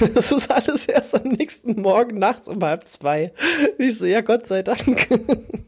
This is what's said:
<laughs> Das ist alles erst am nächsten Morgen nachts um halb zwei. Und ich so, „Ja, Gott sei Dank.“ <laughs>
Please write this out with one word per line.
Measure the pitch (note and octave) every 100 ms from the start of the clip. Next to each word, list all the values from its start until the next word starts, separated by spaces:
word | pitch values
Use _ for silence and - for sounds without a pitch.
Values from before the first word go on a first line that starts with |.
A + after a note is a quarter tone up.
<laughs> | A3+ B3+
Das | -
ist | C#4 -
alles | B3 D#4+ D4 -
erst | C#4 -
am | - C4
nächsten | B3+ D4+ - A#3+ A3
Morgen | G3 G3+ A#3+ G#3
nachts | G3+ - -
um | G#3
halb | D#3+ D#3+ -
zwei. | - C#3+ D3+ E3 - D#4+ E4 C#4+ G4
Und | C4
ich | A3
so, | F3+
„Ja, | G#3+
Gott | A3 A#3 -
sei | F#3+
Dank.“ | F#3+ A#3+ - B3 -
<laughs> | A3+ C4 B3 - -